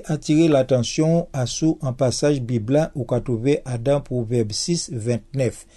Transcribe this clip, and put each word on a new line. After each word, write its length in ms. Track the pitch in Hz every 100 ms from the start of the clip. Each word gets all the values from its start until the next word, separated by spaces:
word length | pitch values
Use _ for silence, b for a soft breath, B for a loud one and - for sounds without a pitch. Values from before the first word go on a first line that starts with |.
| -
atire 420 | 151 - 151 165
latansyon 800 | 143 131 131 117 - 156 170 165
a 160 | 139 123
sou 320 | - 160 160
an 140 | 139
pasaj 460 | 123 131 120 147 147
Bib 320 | 117 123 107
la 160 | 143 160
ou 160 | - 120
ka 140 | 120
twouve 380 | - 117 123 147
a 160 | - 123
dan 240 | 117 143
Pwovèb 540 | 127 123 110 123 107 101
sis 320 | - 170 -
ventnèf. 760 | 131 110 117 - 135 123 - -